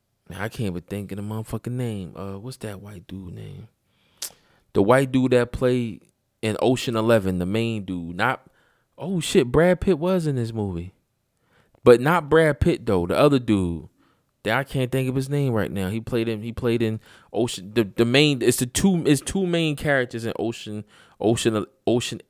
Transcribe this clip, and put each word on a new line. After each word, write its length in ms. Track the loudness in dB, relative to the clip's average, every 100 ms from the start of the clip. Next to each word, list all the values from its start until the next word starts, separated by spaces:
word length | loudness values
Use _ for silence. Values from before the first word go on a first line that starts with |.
| _ _ -18
I 180 | -10 -8
can't 220 | -6 -6
even 120 | -6
think 280 | -8 -10 -8
of 60 | -10
the 60 |
motherfucking 500 | -8 -8 -8 -8 -8
name. 400 | -6 -6 -6 -10 -12
Uh, 220 | -12 -12
what's 180 | -14 -12
that 220 | -12 -12
white 280 | -16 -18 -14
dude 260 | -14 -12 -14
name? 320 | -14 -16 -18 _ _ _ _ _ -16 -16 _ _ _ 2
The 80 |
white 280 | 6 4 4
dude 220 | 2 4
that 180 | 4 2
played 500 | 0 0 0 -2 -10 _ _ _ _
in 140 | -4 0
Ocean 360 | 2 2 0 0
Eleven, 420 | 4 4 4 0
the 80 | 0
main 380 | -2 -2 -4 -6
dude. 320 | -6 -6 -2
Not, 280 | -2 -2 _ _ _ _ _ -12
oh 220 | -6 -4
shit, 300 | 0 2 4
Brad 300 | 4 4 4
Pitt 180 | 2 0
was 280 | 0 0 0
in 100 | -2
this 160 | -4
movie, 400 | -4 -4 -4 -8 -14 _ _ _ _ _ _ _ _ 6
but 160 | 8
not 280 | 6 0 4
Brad 320 | 4 4 4
Pitt 240 | 0 0 0
though. 220 | 0 2
The 100 | 4
other 220 | 4 4
dude 500 | 2 2 0 -4 -10 _ _ _ _ _
that 160 | -2 -2
I 60 | -2
can't 260 | -4 -2
think 180 | -2 -2
of 60 | -2
his 160 | -2
name 220 | -2 0
right 180 | 0 -2
now. 180 | -2 -4
He 120 | -4
played 280 | -4 -2 -2
in, 140 | -4
he 100 | -8
played 300 | -4 0 0
in 180 | 0 -2 -8 -20 _
Ocean. 400 | -2 -2 -4 -4
The, 120 | 0 0
the 200 | 2 2
main, 380 | 4 4 2
it's 160 | 0 0
the 80 | -2
two, 380 | 0 2 2 2
it's 140 | 0
two 260 | 0 -4 0
main 300 | 0 -2 -2
characters 480 | -2 0 -2 -4 -8
in 80 | -4
Ocean, 460 | -4 -6 -10 -12 -12 _ _ -2
Ocean, 440 | 0 2 2 0 -2 _ -2
Ocean 340 | 0 -2 -8 -8